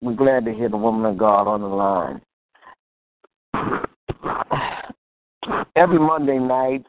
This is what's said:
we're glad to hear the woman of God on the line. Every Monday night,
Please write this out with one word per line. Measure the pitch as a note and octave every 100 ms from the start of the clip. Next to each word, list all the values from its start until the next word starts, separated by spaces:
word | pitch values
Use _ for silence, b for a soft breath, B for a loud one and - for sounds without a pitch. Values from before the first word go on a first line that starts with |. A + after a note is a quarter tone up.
we're | A#2+
glad | A2+ C3+ B2+ A2+
to |
hear | A2 A#2
the | G#2
woman | A2+ A2
of | A2 F#2
God | G#2+ G2+ G2+
on | G#2
the | G2+
line. | G2 G2 F#2+ D2 - - _ _ B B - _ _ _ _ _ _ _ - - - - _ - - - - - C#3+ - - - - _ _ _ _ - - - D#3+
Every | F3+ E3+
Monday | D#3 D#3+ C#3 C3+
night, | B2+ B2+ C3 C3+